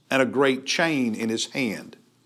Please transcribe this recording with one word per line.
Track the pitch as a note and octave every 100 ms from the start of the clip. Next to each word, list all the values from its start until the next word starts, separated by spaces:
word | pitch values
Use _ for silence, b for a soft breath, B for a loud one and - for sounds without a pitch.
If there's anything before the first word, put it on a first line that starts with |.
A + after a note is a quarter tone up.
| _
and | C3+
a | B2+
great | A2+ C#3 C3 -
chain | - E3 D3 A#2+
in | G#2+ A2+
his | A2+ -
hand. | C#3 B2 E2+ - - _ _